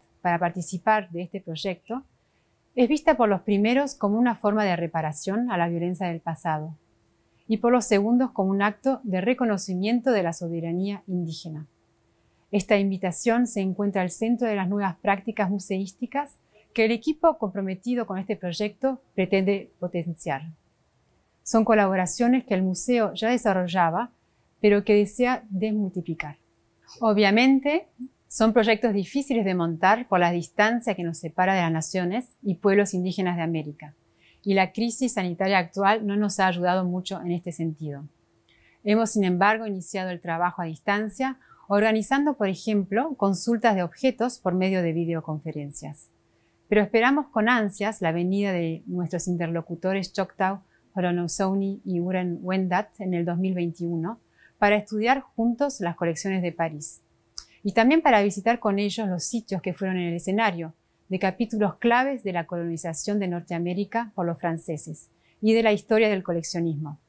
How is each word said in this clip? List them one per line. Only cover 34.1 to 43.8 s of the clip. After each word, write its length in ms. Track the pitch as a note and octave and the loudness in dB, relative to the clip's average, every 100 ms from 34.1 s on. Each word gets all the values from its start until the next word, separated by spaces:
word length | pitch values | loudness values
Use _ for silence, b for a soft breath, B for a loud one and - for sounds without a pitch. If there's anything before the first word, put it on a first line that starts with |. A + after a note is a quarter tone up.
| b b b | b b b
y 100 | G3+ | 0
la 180 | G3 F#3 | 2 2
crisis 420 | - A#3 - B3+ | 0 -4 -2 -2
sanitaria 440 | - F3+ E3+ F#3+ G3 | -2 -4 -2 2 2
actual 480 | E3+ G3 G3 A3 G#3 | 0 0 2 2 0
no 120 | G3+ | 0
nos 220 | G#3 G3 | 0 2
ha 60 | F#3 | 2
ayudado 400 | F3 F3+ F#3 F3+ | 2 0 0 0
mucho 340 | F3+ F3+ F#3 | -4 -6 -8
en 120 | F3 | -4
este 200 | F3 F3 | -4 -6
sentido. 520 | E3 E3 D#3 D#3 C#3 D3 _ _ _ _ b b b | -6 -6 -4 -8 -10 -14 _ _ _ _ b b b
Hemos, 260 | G#3 G#3+ A3 | 0 2 2
sin 140 | A3 | 2
embargo, 420 | F#3 F3+ G3 A3 A3 | 2 4 2 2 -2
iniciado 460 | F#3+ E3+ G3 F#3 | -8 -6 -6 -6
el 100 | F3 | -6
trabajo 400 | F3 E3 F3 - | -6 -2 -2 -2
a 40 | E3+ | -8
distancia, 760 | D#3+ - G3+ G#3+ - C4 C4 b b b | -6 -2 0 0 -2 -4 -4 b b b
organizando, 680 | G3+ A3 A3 G#3 C4+ D4 C#4+ | 2 4 2 2 2 2 0
por 120 | G3+ | -2
ejemplo, 680 | F3+ - G#3 F#3+ G3+ D4+ C#4 | -2 0 0 0 -2 -2 0
consultas 580 | G3 F#3 - A#3 A3+ | 0 0 0 2 2
de 80 | F#3+ | 2